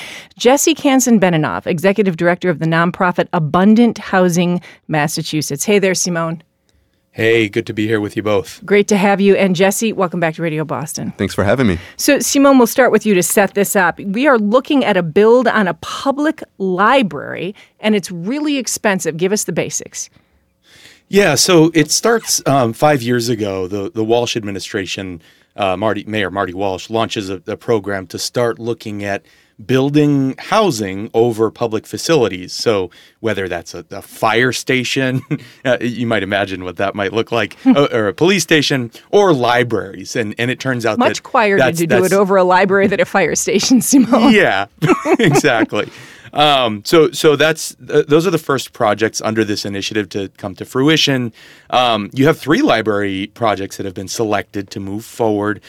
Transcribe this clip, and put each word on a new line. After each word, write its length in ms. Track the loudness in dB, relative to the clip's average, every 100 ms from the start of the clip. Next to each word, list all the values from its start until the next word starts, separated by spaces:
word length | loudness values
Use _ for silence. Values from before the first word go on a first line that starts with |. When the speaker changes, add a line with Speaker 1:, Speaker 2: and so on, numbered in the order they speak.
| -16 -18 -18 0
Speaker 1:
Jesse 380 | 2 4 2
Kanson-Beninoff, 920 | 0 2 2 4 4 4 2 0 -4 -4
executive 480 | 0 0 2 0 0
director 340 | 0 0 -2
of 80 | -2
the 80 | 0
nonprofit 640 | 2 0 0 0 0 -2
Abundant 680 | -2 0 2 4 6 4 0
Housing 640 | -2 2 2 2 0 -2 -6 -18 -4
Massachusetts. 760 | -2 -2 -4 -6 -4 -4 -6
Hey 140 | 0 2
there, 160 | 2
Simone. 480 | 0 -2 -4 -4 -6 _ _ _ _ _ _ _
Speaker 2:
Hey, 360 | -2 2 2 2
good 160 | -2 -4
to 80 |
be 120 | -4 -2
here 140 | 0
with 160 | -2 -4
you 60 |
both. 420 | -2 -2 -2 -10
Speaker 1:
Great 240 | 0 2 2
to 80 | 2
have 240 | 2 2
you. 160 | 4 4
And 180 | 2
Jesse, 380 | 2 0 0 -2
welcome 260 | -2 -4 -2
back 180 | -4 -2
to 60 |
Radio 220 | -4 -4
Boston. 480 | -4 -6 -8 -10 -10 -4
Speaker 3:
Thanks 160 | -4
for 100 | 0
having 220 | 0 2 2
me. 120 | 0 -6 -6
Speaker 1:
So, 220 | 0 0
Simone, 360 | 2 2 4 6
we'll 100 | 4
start 240 | 4 4
with 140 | 4
you 80 | 2
to 100 | 0
set 300 | 2 2 0
this 240 | 0 0 0
up. 240 | 0 -2
We 260 | -6 0 2
are 120 | 2
looking 440 | 2 0 2 0
at 140 | 2 0
a 60 |
build 440 | 0 4 6 6 4
on 220 | 0 0
a 60 |
public 680 | -4 -10 -6 -4 -2 -2 -4 -10 -6
library, 1000 | -4 2 4 4 2 -4 -10 -8 -10 -12 -20 _
and 140 | -2
it's 160 | -2 -2
really 460 | -10 -6 -4 -2 -4
expensive. 640 | -4 -4 -2 -2 -2 -2
Give 120 | -2
us 140 | -2
the 80 | -4
basics. 560 | -6 -6 -6 -12 -14 -16 _ _ _ _ _ _ _ -20 _ -2
Speaker 2:
Yeah, 260 | 2 4
so 360 | 2 4 6 6
it 160 | 4 0
starts, 500 | 0 0 0 -2 -4 0
um, 260 | 0 0
five 300 | 2 2 2
years 260 | 0 -2 -2
ago. 400 | -4 -4 -4 -6
The, 220 | -6 -6
the 140 | -4
Walsh 300 | 0 0 0
administration, 840 | -4 -8 -10 -8 -8 -8 -8 -10 -12 _ _ _
uh, 220 | -6 -4 -2
Marty, 280 | -2 -4
Mayor 260 | -4 -4 -4
Marty 240 | -4 -4
Walsh, 340 | -4 -4 -6 -4
launches 400 | -4 -2 -4 -6
a, 140 | -8 -10
a 120 | -8
program 480 | -2 -2 -2 -8 -8
to 120 | -10
start 400 | -6 -2 -2 -4
looking 460 | -8 -8 -10 -10
at 220 | -6 -8 _ _ _ -14 -2
building 680 | 0 2 2 4 2 0 -4
housing 720 | -2 0 0 0 -4 -6 -4
over 340 | 0 0 0 -2
public 380 | -2 -6 -6 -8
facilities. 640 | -8 -2 0 0 -4 -12
So 380 | -6 -2 -2 -2 -10 _ _
whether 280 | -6 -4 -4
that's 260 | -6 -10
a, 100 | -16 -14
a 120 | -16
fire 500 | -16 -4 0 2 0
station, 680 | -2 -4 -4 -2 -4 -2 -4 -6 -10
<laughs> 200 | -10 -8
uh, 120 | -4 -2
you 240 | -4 -4
might 200 | -4 -2
imagine 400 | -2 -2 -2 -6
what 140 | -10 -6
that 180 | -4 -4
might 160 | -4
look 180 | -4 -4
like, 240 | -4 -4 -2
Speaker 1:
Hmm. 160 | 2 4
Speaker 2:
uh, 100 | 2
or 160 | 0 -2
a 60 |
police 280 | 0 0 0
station, 480 | 2 0 0 -2 -6 -12 0
or 220 | 2 4
libraries. 840 | 2 2 2 0 -2 -6 -12 -10 -6
And, 180 | -6 -4
and 140 | -4
it 80 | -4
turns 260 | -4 -2
out 140 | -2 0
Speaker 1:
Much 200 | 0 -2
Speaker 2:
that 40 |
Speaker 1:
quieter 360 | -4 0 2 2
Speaker 2:
that's, 200 | 2 0
Speaker 1:
to 80 | 0
do 80 |
Speaker 2:
that's 180 | 0 2
Speaker 1:
it 40 | 2
over 200 | 2 2
a 80 |
library 440 | 4 4 4 2 2
than 120 | 0
a 40 |
fire 320 | 0 0 0 -2
station, 440 | -2 -2 2 2
<laughs> 20 |
Simone. 500 | 4 4 4 4 4
Speaker 2:
Yeah, 340 | 6 4 0 -4 -2 0
<laughs> 280 | 0 0 2
exactly. 680 | 2 2 2 2 0 -4 -6 -10 -20 -20 -8
Um, 480 | 0 2 4 0 -4 2
so, 240 | 4 4
so 260 | 4 2 4
that's, 380 | 2 0 -8 -14 -2
th-, 200 | 0 4
those 200 | 4 4
are 40 |
the 80 | -2
first 340 | -2 -4 -4
projects 480 | -2 0 2 -2 -2
under 240 | -4 -2
this 220 | -2 -2 -6
initiative 420 | -8 -6 -6 -4
to 220 | -6 -8 _
come 160 | -12
to 100 | -12
fruition. 640 | -8 -2 2 2 0 -2 -4 -10 -20 -20 -2
Um, 400 | 0 2 0 -2
you 100 | 0 2
have 120 | 2
three 240 | 0 0
library 680 | 2 2 0 -2 -2 -4 -8
projects 420 | -4 -2 -2 -6 -10
that 80 |
have 80 | -12
been 160 | -10 -10
selected 600 | -4 -2 -2 -4 -10 -10
to 100 | -10
move 240 | -10 -10
forward 560 | -10 -4 0 0 -2 -6